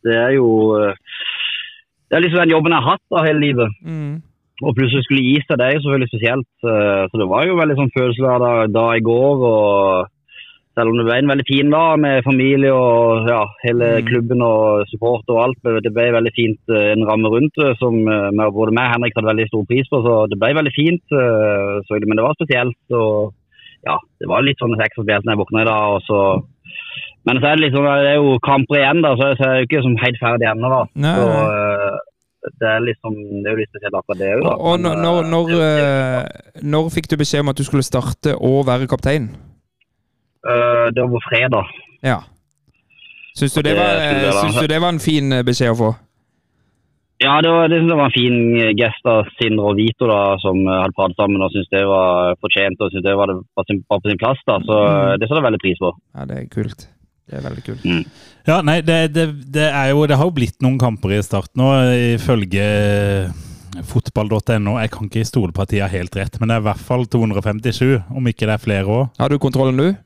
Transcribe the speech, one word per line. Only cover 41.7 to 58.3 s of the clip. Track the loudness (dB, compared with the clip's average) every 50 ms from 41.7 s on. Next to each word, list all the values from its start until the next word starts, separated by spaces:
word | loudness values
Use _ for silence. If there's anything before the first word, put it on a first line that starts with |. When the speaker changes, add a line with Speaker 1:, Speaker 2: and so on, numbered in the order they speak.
| -12 -20 -20 _ _ _ -2
Speaker 2:
Ja. | -2 -2 -2 -6 -16 _ _ _ _ _ _ _ _ _ _ _ _ _ _ -20 -20 -20 -20 -20 -20 _
Syns | -2 -2 0 0
du | 0 0
det | 0 0
Speaker 1:
Det | 2
Speaker 2:
var, | 2 2 2 0
Speaker 1:
skulle | 0 0 0 0
jeg | 2 2
da. | 2 2 0
Speaker 2:
syns | 0 0 0
du | 0 0
det | 0 0
var | 0 0 0
en | -2
fin, | -2 0 0 0 2 2 0
eh, | 0
beskjed | 2 0 0 0 2 0 2
å | 2
få? | 0 0 0 -4 _ _ _ _ _ _ _ _ _ _ _ _ _ _ _ _ _ _ _ _ _ _ _ _
Speaker 1:
Ja, | 0 2 2 2
det | 4 4
var, | 4 4 4
det | 4 2 2
synes | 2 2
jeg | 2 2
var | 2 2
en | 2
fin | 0 0 2 2 2 2 2 2 2 2 0 2 0
gest | 0 -2 -2 -2 _ 2
av | 2 2 0 -2 -4 -4
Sindre | -2 0 0 0 0 0
og | 2 2
Vito | 0 0 0 _ 0
da, | 0 2 2 2 0 0 0
som, | -2 -2 0 0
eh, | 0 0 0 0 -2
hadde | -2 -2
pratet | -2 -2 -2 0 -2
sammen | 0 0 0 0
og | -2 -2
syntes | -2 -4 -6 _ -2
det | 0 0 2
var | 2 2 2 2 2 2 2 0 -2 _
fortjent | -4 -2 0 0 0 -2 -2 -4
og | -6 -4
syntes | -4 -4 -2 -2
det | 0 0
var, | 0
det | -2 -2 -6 -8 _ _
var, | -8 -4
sin, | -4 -4 -6 -2 _
var | -4 -2
på | 0 -2
sin | -4 -2
plass | -2 -2 -4 -2 -2
da, | -2 -2 -2
så, | 0 0 0 2
Speaker 2:
Mm. | 2 2 2 2
Speaker 1:
eh, | 2 0 0 -2
det | -2
setter | -2 -2 0
jeg | 0 0
veldig | -2 -2 -2
pris | -4 -4 -2
på. | -4 -4 -4 -6 _ _ _
Speaker 2:
Ja, | -14 -12 -10
det | -10 -12
er | -12
kult. | -10 -8 -8 -8 -8 -10 -14 -20 -20 _ _ _ _ _ _ _
Det | -16 -14
er | -12
veldig | -12 -12 -12 -12 -12
kult. | -14 -14 -8
Speaker 1:
Mm. | -4 -4 -2 -2 -4 -6 -14 -20 -20 -20